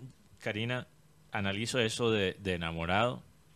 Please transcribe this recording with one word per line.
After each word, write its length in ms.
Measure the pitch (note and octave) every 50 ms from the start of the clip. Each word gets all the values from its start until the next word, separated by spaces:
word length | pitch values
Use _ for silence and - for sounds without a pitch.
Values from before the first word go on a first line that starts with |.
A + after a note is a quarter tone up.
| C3 B2+ - - - - -
Karina, 480 | - - A2+ G2+ G#2 A2+ A#2+ B2+ B2 - - - - - - - - - -
analizo 480 | - G#2+ G2 G2 G2 G#2 A#2 A#2 - B2+
eso 320 | A2+ A2 - - A#2+ A2+
de, 260 | A2 G#2 F#2+ F#2 - -
de 140 | G2+ F#2+ F2+
Enamorado 720 | E2+ E2+ E2 E2 E2 E2 E2+ F#2 G#2 A#2 B2 C3 - - - - - - - -